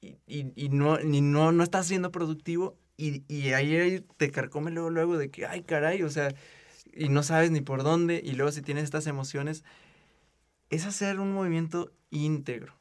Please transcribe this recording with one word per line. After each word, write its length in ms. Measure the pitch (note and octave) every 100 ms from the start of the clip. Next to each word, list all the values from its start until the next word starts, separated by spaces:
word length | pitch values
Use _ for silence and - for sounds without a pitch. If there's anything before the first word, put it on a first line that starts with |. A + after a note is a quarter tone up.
y, 160 | F2+ C#2 _
y, 260 | D3 C3+ -
y 120 | C#3
no, 320 | C#3 D3 D#3
y 200 | D#3 C#3+
no, 320 | C#3+ D3 D#3+
no 100 | E3+
estás 240 | E3+ F#3 F3
siendo 240 | F#3+ F3+
productivo, 680 | F3 E3 D#3 - E3+ F#3 - _ -
y, 260 | D3+ C#3 C3+
y 200 | D3 C#3
ahí, 220 | C3 C#3+ D#3+
ahí 280 | F3 F#3 - _
te 140 | C#3+
carcome 400 | C3+ A2 D3 D#3
luego, 200 | E3 E3
luego 260 | E3 E3+ E3+
de 140 | C#3
que, 160 | C#3 -
"Ay, 160 | F3+
caray", 400 | F3 D#3+ D#3 F#3+
o 80 | D#3+
sea, 240 | D3 C#3+ C#3 - - - - -
y 160 | - D3+
no 140 | C#3
sabes 280 | C#3+ D#3+ E3
ni 100 | D#3+
por 220 | C#3 C3+
dónde, 360 | C#3 E3 E3+ E3+
y 80 | -
luego 180 | C3 C#3+
si 100 | D3
tienes 220 | C#3 D3
estas 220 | D3 D3+ D3+
emociones, 580 | C#3 C3+ C#3 C#3+ D#3 - - - _ _ _ _ _ _ _ _
es 140 | D#3+ F#3
hacer 340 | G3+ G3+ G3
un 120 | G3
movimiento 600 | G3 F#3+ E3 E3 E3+ F3 _ _
íntegro. 640 | D3+ D3+ D3+ C#3 A#2+ A#2 -